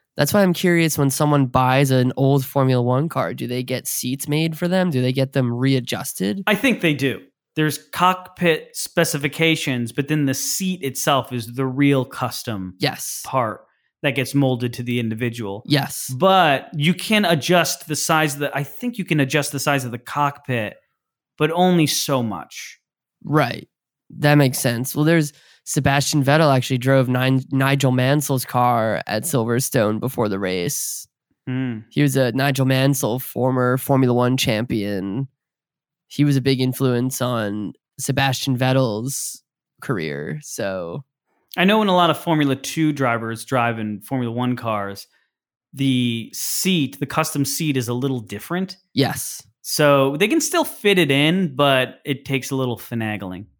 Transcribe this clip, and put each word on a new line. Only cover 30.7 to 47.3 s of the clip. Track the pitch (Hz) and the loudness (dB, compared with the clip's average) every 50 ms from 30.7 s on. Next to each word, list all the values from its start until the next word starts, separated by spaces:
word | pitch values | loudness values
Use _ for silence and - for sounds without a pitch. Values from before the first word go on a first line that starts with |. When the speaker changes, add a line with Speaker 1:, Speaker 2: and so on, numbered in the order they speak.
| - - - - - - - - _ _ _ _ _ _ _ | -4 -6 -6 -8 -8 -12 -14 -18 _ _ _ _ _ _ _
Speaker 2:
Mm. | 127 127 127 131 127 117 107 107 _ | -6 -4 -4 -4 -4 -6 -8 -10 _
Speaker 1:
He | - 143 | 0 2
was | 147 143 131 | 2 4 4
a | 135 131 120 113 | 2 2 2 2
Nigel | 135 135 143 135 131 131 | 0 0 2 2 2 2
Mansell, | 131 131 131 135 139 139 - - 110 117 127 | 2 4 4 4 2 2 2 0 -2 -2 -4
former | - - - - 123 131 131 127 123 123 127 | -6 -8 -4 -2 0 0 0 2 2 0 0
Formula | 131 - - 139 135 131 123 120 | 0 0 2 2 4 4 4 4
One | 123 123 123 131 | 4 2 2 2
champion. | 127 - - 110 107 117 117 117 110 101 104 101 95 92 98 95 131 135 - _ _ _ _ _ _ _ _ _ _ _ _ _ _ _ | 0 0 0 0 -2 -2 -2 -4 -4 -2 -2 -4 -4 -4 -4 -4 -6 -6 -8 _ _ _ _ _ _ _ _ _ _ _ _ _ _ _
He | _ - - 147 | _ -2 2 2
was | 147 139 | 4 4
a | 135 | 4
big | 123 139 135 127 | 2 2 2 2
influence | 131 127 123 - 135 127 123 120 123 131 131 - | 0 0 0 0 0 0 2 0 0 -2 -2 -4
on | 127 123 123 113 107 101 101 104 104 90 - _ _ _ _ | -4 -2 -2 -2 -4 -4 -4 -6 -6 -8 -10 _ _ _ _
Sebastian | - - - 131 143 139 135 127 - - 139 131 | -8 -6 -4 0 0 0 0 0 -2 -2 -2 -2
Vettel's | 120 131 127 131 135 131 113 104 107 120 135 139 - - - - - _ _ _ _ _ _ _ _ | 0 2 2 2 2 2 0 -2 -4 -6 -6 -8 -8 -8 -10 -12 -14 _ _ _ _ _ _ _ _
career. | - - 127 92 80 78 71 71 76 - - 151 | -6 -4 -4 -2 -4 -4 -4 -6 -6 -8 -10 -10
So | - - - - 107 98 95 92 87 85 85 147 - _ _ _ _ _ _ _ _ _ - | -12 -12 -10 -8 -6 -6 -6 -6 -8 -8 -10 -10 -12 _ _ _ _ _ _ _ _ _ 0
Speaker 2:
I | 180 170 | 2 4
know | 196 214 220 | 4 4 4
in | 214 | 4
a | 196 180 | 4 4
lot | 180 175 165 | 4 4 4
of | 151 | 2
Formula | - - 175 165 151 147 139 135 | 0 -2 0 0 2 2 2 0
Two | 135 - - - 165 160 156 | -2 -6 -6 -2 0 0 0
drivers | 147 139 139 120 117 113 113 113 113 113 - | 0 0 0 0 0 -2 -4 -6 -8 -8 -6
drive | - 135 127 117 117 117 113 | -2 0 0 0 0 -2 -2
in | 110 107 104 98 | -4 -6 -6 -8
Formula | - - 135 131 123 117 113 | -8 -6 -4 -4 -4 -4 -4
One | 120 123 123 127 | -2 -2 -2 -2
cars, | 117 120 113 110 104 101 98 98 - - - _ _ _ _ _ _ _ _ _ _ _ _ | -4 -4 -4 -4 -4 -6 -8 -10 -12 -16 -20 _ _ _ _ _ _ _ _ _ _ _ _
the | - 131 135 135 127 123 123 120 117 113 113 - - | -6 -2 0 2 2 2 0 0 -2 -4 -6 -10 -10
seat, | - - - - - - 190 190 165 139 123 - - | -10 -8 -6 -4 -2 0 0 2 2 0 -2 -4 -6
the | 147 | -8
custom | - - - 160 - | -4 -2 -2 -2 -2